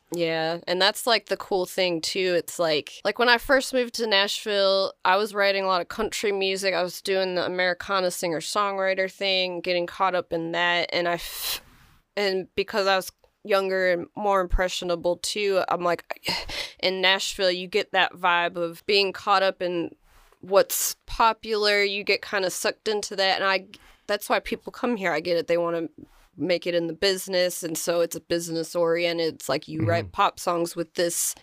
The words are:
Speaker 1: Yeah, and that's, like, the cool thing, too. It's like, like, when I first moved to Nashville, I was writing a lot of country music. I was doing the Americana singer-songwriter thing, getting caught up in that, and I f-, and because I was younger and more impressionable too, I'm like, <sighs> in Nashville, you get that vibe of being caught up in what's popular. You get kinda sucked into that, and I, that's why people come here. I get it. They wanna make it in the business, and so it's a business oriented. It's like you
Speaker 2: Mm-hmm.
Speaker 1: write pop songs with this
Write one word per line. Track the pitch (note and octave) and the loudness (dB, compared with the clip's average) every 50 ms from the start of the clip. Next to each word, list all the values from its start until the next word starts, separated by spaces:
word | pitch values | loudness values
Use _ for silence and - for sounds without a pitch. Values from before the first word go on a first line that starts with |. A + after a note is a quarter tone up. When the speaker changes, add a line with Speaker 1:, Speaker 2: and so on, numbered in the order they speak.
| _ - E3+ | _ -8 -4
Speaker 1:
Yeah, | E3+ E3+ E3 E3 D#3+ D#3+ D#3+ E3+ E3+ - - | -2 -2 -2 0 -2 -2 -2 -4 -4 -4 -4
and | F3+ F#3 | 0 2
that's, | F#3 G3+ A3 - - | 2 2 2 0 0
like, | B3 A3+ G#3 - | 2 2 2 2
the | - G3 | -2 -4
cool | - - - G3+ F#3 F3+ | -4 -2 -2 -2 -2 -2
thing, | - - - F#3 F3+ E3+ D#3+ | -2 0 0 0 2 0 -2
too. | - - - F3+ F#3 F#3 F3 E3+ | -2 -4 -2 -2 0 2 2 0
It's | - - - - | 0 -2 -4 -2
like, | F3 D#3+ D3+ D3 - - - - - | 0 0 0 0 -2 -6 -12 -6 -4
like, | G3+ G#3+ - | -4 0 2
when | A#3 B3 | 4 4
I | A#3+ A#3 | 4 4
first | - - C#4 C4+ C4+ - - | 4 2 2 2 2 0 -2
moved | B3+ B3 A#3+ - | -2 -2 -2 -4
to | - A#3 | -4 0
Nashville, | A3 G#3 G3 G3+ G#3 - - - A3 G#3 G3+ G3 F#3+ G3 G3 F#3+ - - _ - | 2 4 4 4 2 -2 -6 -4 -2 0 2 2 4 2 2 0 -2 -4 _ 0
I | F#3 F#3 | 2 2
was | G3 G#3+ G#3 G3 | 2 2 0 0
writing | G3+ G3+ G3 G3 G3 F#3+ | 2 2 2 2 2 2
a | F#3+ | 2
lot | F#3+ F3 | 0 0
of | E3+ - | 0 -4
country | - - A3 G3 - - - G#3 | -4 -4 -4 -4 -4 -2 -2 -2
music. | G3 G3 F#3+ F#3+ F#3+ F#3+ G3 G3 | 0 0 0 0 -2 0 -2 0
I | F3+ E3 | 0 0
was | F3+ F3+ - - | -2 -2 -4 -6
doing | - - F#3+ F#3+ F#3+ F#3 F3+ | -4 -2 0 0 0 0 -2
the | F3 - | -2 -2
Americana | C3 F3+ F3+ F3+ F3+ F3 - - - G3 F#3+ F#3 F3+ | -2 -2 0 0 0 0 -4 -4 -2 0 0 0 0
singer-songwriter | F3 - - F3 D#3+ D3 D#3+ - - G#3+ G#3 G3+ G3 G3 F#3+ F#3+ F#3+ F#3+ F#3+ F#3 | -2 -2 -4 -2 -2 -4 -4 -4 -2 0 0 0 0 0 0 0 0 0 -2 -4
thing, | - - G3+ G3 F#3+ F#3 F#3 F3+ F3+ E3+ | -4 -4 -2 0 2 2 0 -2 -4 -6
getting | E3+ F#3 F3+ F3 F3 | -4 -2 0 0 -2
caught | F3 - - G3 F#3 F3+ | -2 -2 0 0 2 2
up | F3+ E3+ - | 0 -2 -2
in | - E3 E3 E3 | -4 -4 -4 -2
that, | E3+ E3+ F3 F3 F3 F3 - - | -2 0 2 2 2 2 0 0
and | - F3 F3 F3 | -2 0 0 0
I | F3 | -2
f-, | E3+ - - - - - - - - - _ _ - - _ _ _ _ _ - | -4 -6 -10 -10 -8 -6 -6 -6 -8 -10 _ _ -20 -20 _ _ _ _ _ -6
and | G3+ G#3 G3 F#3+ F#3+ F3 - - | -2 -2 0 0 -2 -4 -6 -4
because | - G3 - - G#3+ F#3+ | -4 -4 -2 0 0 2
I | G3 G3 | 4 2
was | F#3+ F3+ - - _ _ _ _ _ - | 2 0 -4 -12 _ _ _ _ _ -2
younger | G#3 G3+ G3 G3 F#3+ F#3+ F#3 F#3 F#3 | 2 2 2 2 2 0 2 2 2
and | F3 F3 - - - | 2 0 -2 -6 -8
more | - G#3 G3+ G3 F#3+ | -4 0 2 2 2
impressionable | F3+ F3 - - F#3 F3+ - - F#3 F3+ F3 E3+ - F3 F3 | 2 2 2 2 2 0 -2 -4 -2 -2 -2 0 0 -2 -2
too, | F3 - - - G#3+ G#3 G3 F#3+ F#3 - - | -2 -2 -6 -4 -2 0 2 2 2 2 0
I'm | - F3+ | -2 0
like, | F3 F3 E3+ - - - - - - - - - - - - - - - | 0 0 0 0 -4 -10 -12 -8 -4 -4 -4 -4 -4 -8 -8 -8 -8 -10
<sighs> | - - | -8 -4
in | - F#3 F#3 F#3+ | -2 -2 0 2
Nashville, | F#3 F#3 F#3+ G3 - - - - G3 F#3 | 4 4 4 4 0 -4 -2 0 0 0
you | F3+ F3+ F#3 | 0 0 -4
get | F3+ - G#3 - - | -2 -2 -2 -2 0
that | - F#3 F3 - | 2 2 2 2
vibe | - F3 F#3 F3+ F3 F3 F3 F3 F3+ | 0 -2 0 2 2 2 0 -2 -2
of | F3 E3+ E3 E3+ - - | -4 -6 -6 -6 -8 -2
being | - G3+ G3+ G3+ F#3+ | 2 2 4 4 2
caught | - - - G#3+ G3+ F#3+ | -2 -4 0 2 4 4
up | F#3+ F#3+ F#3 - | 4 2 0 0
in | F#3 F3 F3+ E3+ D#3+ - - _ _ _ _ - _ _ _ - | -4 -2 -2 -2 -4 -4 -8 _ _ _ _ -20 _ _ _ -16
what's | - F#3 G3 F#3+ F3 - - - - - - _ _ | -4 4 4 4 4 4 0 -4 -4 -4 -6 _ _
popular. | - - - A#3 A3+ A3 A3+ - A3 A3 G#3 G#3 G#3 G#3 G3+ | -8 0 2 2 2 2 0 -4 -4 -2 0 2 4 4 4
You | G3+ G3+ G3 G3+ G3 | 4 2 0 -2 0
get | - G3 F#3+ | 0 0 0
kinda | - - - G3+ F#3+ F3 | 0 -4 -2 0 0 0
sucked | - - - G#3+ - _ - | -2 -2 -2 -2 -4 _ -4
into | A3 G#3+ G#3 G3 - G#3 | -2 -2 -2 -4 -4 -2
that, | F#3 F#3+ F#3+ F#3 - | 0 2 2 2 2
and | F#3+ | 2
I, | G3 F#3+ F#3+ F#3+ G3+ - - - - - _ _ | 2 2 0 -2 -6 -20 -20 -20 -20 -20 _ _
that's | - G#3 G#3 - - | -4 -4 -4 0 0
why | A#3 G3 | 0 0
people | - - A3 - - - | 0 -2 -8 -8 -8 -14
come | - - - B3 B3 | -10 -4 -2 -2 -2
here. | F#3+ F#3+ F3 | 0 0 0
I | D#3 D#3 | 0 0
get | F3 F3+ F3 E3 | 0 0 0 0
it. | D#3 - | 2 2
They | E3+ E3+ | 0 2
wanna | E3+ E3+ E3+ E3 E3 - - - - - _ _ _ _ - | 2 0 0 -2 -4 -6 -8 -16 -20 -20 _ _ _ _ -8
make | F3 C#3+ F3+ F3+ E3 - F3+ | -4 -2 0 0 0 0 0
it | F3 | 0
in | F3 E3+ | 0 0
the | E3 | -2
business, | D#3+ - - G3 F#3+ F#3 - F#3+ F#3+ F3+ F3+ F3+ F3 - - | -4 0 0 0 0 0 -4 -2 0 0 0 0 -2 -4 -6
and | D#3+ E3 | -6 -6
so | - - F3 E3+ F3 | -4 -2 0 2 2
it's | E3+ E3 - | 2 0 -2
a | D#3+ | -8
business | - - E3+ E3+ E3+ E3+ E3 E3 D#3+ - - | -4 -2 -2 -2 -2 -4 -4 -6 -6 -4 0
oriented. | F3 E3+ E3 E3 E3+ F3 E3+ E3+ E3+ E3 D#3+ D3+ | 0 2 2 2 2 0 0 0 0 -2 -2 -2
It's | - - - | -4 -4 -4
like | D3 D3+ - | -4 -4 -4
you | - D#3 D#3 | -6 -6 -2
Speaker 2:
Mm-hmm. | - - | 0 0
Speaker 1:
write | E3 E3+ D#3+ F2+ | 0 0 -2 -4
pop | - - G3+ E3+ - - | 0 2 2 2 0 -2
songs | - F#3 F3 E3+ E3+ E3+ - | -4 -2 0 0 -2 -2 -4
with | E3+ E3 - - | -6 -8 -6 -2
this | - F3 F3 E3+ - - - - - | -2 0 0 0 -2 -4 -4 -6 -8